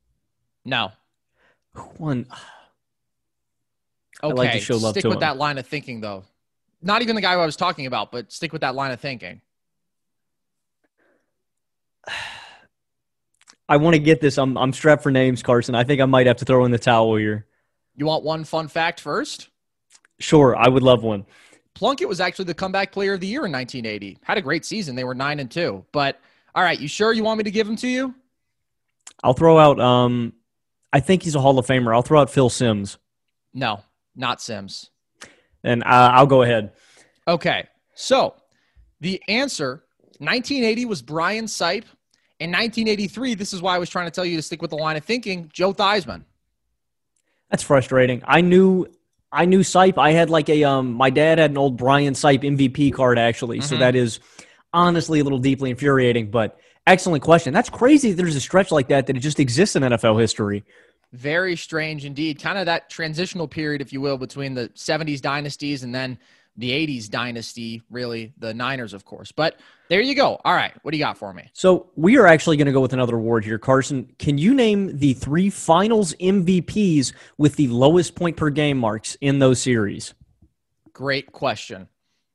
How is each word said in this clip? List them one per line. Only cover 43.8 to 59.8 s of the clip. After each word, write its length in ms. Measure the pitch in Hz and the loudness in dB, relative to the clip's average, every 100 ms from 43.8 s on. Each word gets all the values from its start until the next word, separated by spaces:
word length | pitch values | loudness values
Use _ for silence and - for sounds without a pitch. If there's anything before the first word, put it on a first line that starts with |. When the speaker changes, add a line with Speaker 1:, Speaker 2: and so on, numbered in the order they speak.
| 175 | -2
Speaker 1:
trying 180 | 185 170 | -6 -6
to 40 | |
tell 160 | 165 180 | -6 -4
you 100 | 165 | -4
to 60 | |
stick 180 | 156 165 | -6 -10
with 100 | 170 | -8
the 60 | 151 | -6
line 200 | 156 156 | -4 -4
of 60 | |
thinking, 440 | - 240 220 180 160 | -4 -6 -6 -10 -12
Joe 220 | - 185 | -12 -8
Theismann. 520 | 190 196 208 123 85 - _ _ _ _ _ _ _ _ _ _ _ - | -2 -2 -2 -4 -12 -18 _ _ _ _ _ _ _ _ _ _ _ -6
Speaker 2:
That's 120 | 123 | -4
frustrating. 600 | - 139 127 131 127 123 - | 2 2 2 2 2 0 2
I 140 | 151 | 4
knew, 460 | 175 180 190 185 160 _ _ _ - | 6 6 4 2 -2 _ _ _ -6
I 120 | 143 | 0
knew 160 | 175 190 | 4 4
Sipe. 380 | 175 180 190 185 | 4 4 4 4
I 140 | 143 | 4
had, 180 | 165 160 | 4 4
like, 180 | 160 147 | 2 2
a, 160 | 151 | 2
um, 280 | 143 135 127 | 2 2 0
my 160 | 120 135 | 2 2
dad 280 | 135 156 160 | 4 4 4
had 120 | 151 | 2
an 80 | 139 | 2
old 180 | 139 120 | -2 0
Brian 380 | 123 143 143 | 2 2 2
Sipe 280 | 127 151 139 | 0 2 2
M 120 | 143 143 | 0 0
V 140 | 135 | 0
P 200 | 131 143 | 2 0
card, 280 | 123 127 120 | 2 2 4
actually. 420 | 117 113 120 113 | 2 0 -6 -6
So 140 | 143 | -6
Speaker 1:
Mm-hmm. 60 | - | 0
Speaker 2:
that 140 | 127 127 | 2 2
is 240 | 120 - _ - - _ _ | 0 -4 _ -20 -20 _ _
honestly 480 | 170 175 170 156 156 | 0 2 2 0 0
a 40 | |
little 140 | 139 135 | 0 0
deeply 300 | 135 131 131 | 0 -2 -4
infuriating, 600 | 120 143 135 123 117 107 | -2 0 2 2 0 -2
but 280 | 117 107 - _ _ - | -2 -2 -6 _ _ 4
excellent 360 | 180 190 151 | 4 2 0
question. 300 | 185 - 123 | 4 4 4
That's 160 | 170 240 | -2 -2
crazy 400 | - 247 302 240 | 0 4 6 4
that 40 | 175 | 0
there's 200 | 180 143 | -2 -4
a 40 | |
stretch 320 | - 185 196 | 0 0 2
like 160 | 156 135 | 0 2
that, 180 | 143 131 | 0 0
that 80 | 131 | -2
it 40 | |
just 180 | 143 147 | -2 0
exists 360 | 135 120 202 | 0 2 0
in 80 | 175 | 2